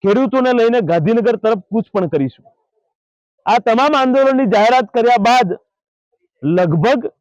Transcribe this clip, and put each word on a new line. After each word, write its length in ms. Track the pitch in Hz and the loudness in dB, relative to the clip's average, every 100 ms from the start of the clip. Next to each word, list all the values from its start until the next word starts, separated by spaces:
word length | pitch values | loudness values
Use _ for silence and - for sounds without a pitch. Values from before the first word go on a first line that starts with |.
ખેડૂતોને 480 | 196 220 262 262 254 247 | 0 -2 0 -2 0 0
લઈને 200 | 226 240 170 | 0 0 -2
ગાંધીનગર 460 | 170 156 233 220 226 | -2 0 0 -2 -2
તરફ 180 | 220 220 - | -2 -4 -4
કૂચ 160 | 220 - | -8 -6
પણ 160 | 202 170 | -6 -4
કરીશું. 320 | 143 135 _ _ _ _ _ _ _ _ _ _ _ - | -4 -4 _ _ _ _ _ _ _ _ _ _ _ -2
આ 140 | 233 220 | 0 2
તમામ 260 | 226 285 294 | 0 2 0
આંદોલનની 500 | 262 269 269 262 247 202 | 0 2 2 2 0 2
જાહેરાત 320 | 220 254 233 240 | 2 2 0 -2
કર્યા 280 | 233 240 214 | 2 2 2
બાદ 220 | 254 196 - _ _ _ _ _ _ _ _ | 2 0 -4 _ _ _ _ _ _ _ _
લગભગ 580 | 139 175 175 156 208 269 - _ | -2 0 0 0 0 -2 -4 _